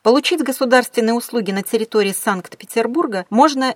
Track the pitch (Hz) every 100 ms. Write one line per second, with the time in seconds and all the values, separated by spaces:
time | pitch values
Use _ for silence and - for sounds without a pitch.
0 | 220 262 - 349 262 254 254 254 240 -
1 | 220 233 - 233 196 196 196 226 220 220
2 | 196 190 - 185 - - - 233 226 277
3 | 320 196 185 214 302 269 262